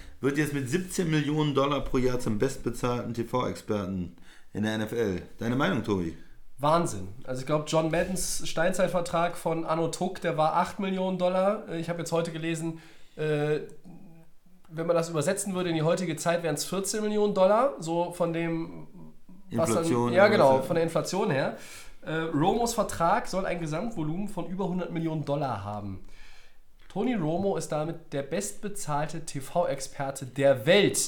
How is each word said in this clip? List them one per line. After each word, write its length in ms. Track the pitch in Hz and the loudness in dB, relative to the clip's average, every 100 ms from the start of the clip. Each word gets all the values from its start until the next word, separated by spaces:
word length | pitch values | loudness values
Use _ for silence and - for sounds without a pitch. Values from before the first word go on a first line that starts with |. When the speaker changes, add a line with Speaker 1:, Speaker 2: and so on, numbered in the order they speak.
| - - | -14 -4
Speaker 1:
wird 180 | 127 143 | 0 2
jetzt 140 | 147 | 0
mit 160 | 143 127 | 0 0
siebzehn 400 | 165 185 - 175 | -2 -2 -2 2
Millionen 440 | 156 139 151 151 | 2 2 2 2
Dollar 260 | 135 139 139 | 4 2 2
pro 160 | 123 135 | 0 2
Jahr 200 | 127 123 | 2 2
zum 180 | 117 104 | 0 2
bestbezahlten 760 | 131 - - 117 127 120 107 | 0 0 -6 -2 -2 -2 -2
T-V-Experten 1000 | 117 113 127 113 95 - 107 92 95 82 - - - - | -4 -2 -2 -2 -4 -2 -2 -2 -4 -4 -8 -16 -18 -10
in 100 | - | -2
der 120 | 107 | -2
N 60 | 110 | 0
F 100 | 110 | -2
L. 300 | 117 110 92 - - | 0 0 0 -6 -6
Deine 180 | 110 135 | -2 2
Meinung, 260 | 160 160 | 2 0
Tobi? 340 | 107 98 82 - - - - - | 0 0 0 -6 -12 -16 -14 -2
Speaker 2:
Wahnsinn. 500 | 143 165 - 101 92 - | 2 4 2 -2 -8 -10
Also 160 | 131 127 | -8 -6
ich 60 | 127 | -2
glaub, 220 | 151 151 | -2 2
John 220 | 160 160 | 2 2
Maddens 520 | 160 185 185 - - - | 2 0 -2 -2 -2 0
Steinzeitvertrag 880 | - 170 190 185 180 170 170 175 175 | 2 2 2 2 0 0 0 0 0
von 280 | 170 160 | -2 -2
Anno 240 | 165 160 160 | 0 0 0
Tuck, 320 | 160 180 190 | -2 -4 -2
der 160 | 175 151 | -2 2
war 180 | 156 | 2
acht 260 | 156 185 - | 2 0 -2
Millionen 360 | 190 185 185 185 | -2 0 0 2
Dollar. 500 | 180 185 190 214 214 | 2 4 2 2 -2
Äh, 100 | 165 | -6
ich 80 | 160 | -4
hab 100 | 170 | -4
jetzt 120 | - | -2
heute 220 | 165 165 | -2 -2
gelesen, 480 | 156 160 165 165 160 - - - - | -2 -4 -2 -4 -6 -12 -18 -16 -4
äh, 440 | 156 151 151 151 - - - - - - - - - - - | 0 0 2 0 -4 -12 -16 -16 -18 -20 -20 -20 -20 -20 -12
wenn 160 | 160 165 | -4 2
man 100 | 170 | 2
das 120 | 165 | 2
übersetzen 460 | 160 151 196 - | 0 2 0 -2
würde 140 | 185 180 | -2 0
in 60 | 160 | 2
die 60 | |
heutige 340 | 156 175 180 156 | 4 2 0 -2
Zeit, 260 | 170 170 | 0 2
wären's 220 | 165 147 | 0 -2
vierzehn 380 | - 180 196 220 | -2 -2 -2 -2
Millionen 320 | 214 208 208 | 0 2 2
Dollar. 400 | 196 190 208 269 277 | 6 6 6 4 0
So 320 | 165 170 175 | -2 0 -2
von 200 | 170 170 | 0 0
dem, 560 | 165 170 165 165 170 151 175 160 - - - - | 0 -2 -2 -6 -10 -14 -16 -18 -16 -18 -18 -6
was 160 | 117 117 | 0 2
dann 100 | 107 | 2
Speaker 1:
Inflation 340 | 165 120 120 | 4 2 4
Speaker 2:
ja, 120 | 175 | 6
Speaker 1:
oder 60 | 202 | 6
Speaker 2:
genau, 160 | 208 143 | 8 6
Speaker 1:
was, 60 | 131 | 6
ja. 60 | |
Speaker 2:
von 120 | - | 2
der 100 | 165 | 0
Inflation 460 | 165 165 147 180 214 | 0 0 -2 0 0
her. 260 | 135 175 233 - - - - | 2 0 -4 -12 -14 -14 -12
Äh, 100 | - | -6
Romos 600 | 160 165 151 170 226 233 | -4 -2 2 2 2 2
Vertrag 540 | 226 190 - 170 214 - | 0 -2 2 2 2 0
soll 180 | 185 185 | -2 -2
ein 140 | 175 | -2
Gesamtvolumen 680 | 160 156 226 226 151 170 208 | -2 -2 -2 -2 -2 -2 -2
von 180 | - - | -4 -4
über 180 | 185 185 | -2 -2
hundert 240 | 180 - | -2 -2
Millionen 320 | 165 160 156 | -2 -2 -2
Dollar 380 | 135 143 139 110 | -2 -2 -2 -4
haben. 380 | 98 104 101 95 - - - - - - - - - | -6 -6 -6 -8 -10 -12 -12 -14 -14 -18 -18 -18 -8
Tony 260 | 180 233 | -4 0
Romo 420 | 233 151 165 196 170 | 0 0 0 0 -2
ist 120 | 156 | -2
damit 440 | 156 156 160 - | -2 -4 -6 -6
der 100 | - | -6
bestbezahlte 1000 | 185 175 202 - 208 - - 147 156 165 156 | -4 -4 -4 -6 -6 -4 -2 0 -2 -4 -6
T-V-Experte 1000 | 143 135 175 175 135 - - 139 139 127 | -6 -2 0 2 0 -4 -6 -6 -6 -6
der 400 | - 135 135 113 | 4 6 6 8
Welt. 320 | 196 170 - | 8 6 4